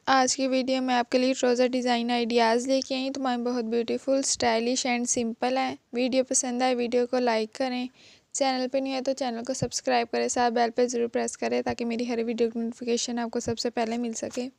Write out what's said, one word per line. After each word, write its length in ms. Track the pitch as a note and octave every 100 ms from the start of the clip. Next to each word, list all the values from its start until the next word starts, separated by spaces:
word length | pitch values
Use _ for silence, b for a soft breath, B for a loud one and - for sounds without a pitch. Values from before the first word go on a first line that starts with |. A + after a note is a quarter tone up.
| -
आज 240 | C4 B3+
की 120 | - C4
वीडियो 320 | C4 B3+ C4
में 120 | B3+
आपके 240 | B3 A#3+ B3+
लिए 160 | B3+
ट्राउज़र 340 | C4 B3 A#3+ B3+
डिज़ाइन 420 | B3+ B3 A#3+ A#3
आइडियाज़ 560 | A#3+ A#3 A#3+ A3+ A#3 B3+
लेके 260 | C4+ B3+
आई। 160 | C4 C4
तो 100 | C#4
मैं 240 | C4 A#3+
बहुत 200 | A#3+ B3 A3
ब्यूटीफुल, 560 | A#3 A3+ B3 - C4+
स्टाइलिश 640 | C4+ - A#3+ A3+ A#3 B3+ B3+
and 200 | A#3+ A#3+
सिंपल 500 | - A3+ A3+ B3 C4
है। 200 | C4 C4+ _
वीडियो 300 | A#3+ B3+ C4
पसंद 380 | B3+ C4 B3+ A#3+
आए, 120 | B3+
वीडियो 320 | B3 A#3+ B3 B3
को 120 | B3+
लाइक 320 | B3 A3 A3 -
करें। 320 | C4 B3 B3+ B B B B
चैनल 320 | - C4+ B3+ B3+
पे 140 | C4+
नहीं 120 | C4+
है 80 | C4+
तो 120 | C4
चैनल 280 | C4+ B3+ A#3
को 120 | B3
सब्सक्राइब 540 | C4 A#3+ - - B3 A#3
करें, 180 | A#3+ A#3+
साथ 200 | B3+ A#3+
बेल 180 | A#3 A#3
पे 160 | A#3 B3
ज़रूर 220 | B3 A#3
प्रेस 260 | B3 A#3 -
करें 260 | A#3 A#3+
ताकि 220 | B3 A#3
मेरी 200 | A#3 A3+ A#3+
हर 160 | A#3
वीडियो 240 | A3+ A3+ A#3
की 120 | A#3
नोटिफिकेशन 580 | A#3 - A#3+ A#3 - A#3
आपको 220 | A#3 A#3+
सबसे 280 | A#3 A#3 A#3+
पहले 280 | A#3+ A3+ A#3
मिल 140 | A#3+ A3
सके। 320 | A3+ - B3+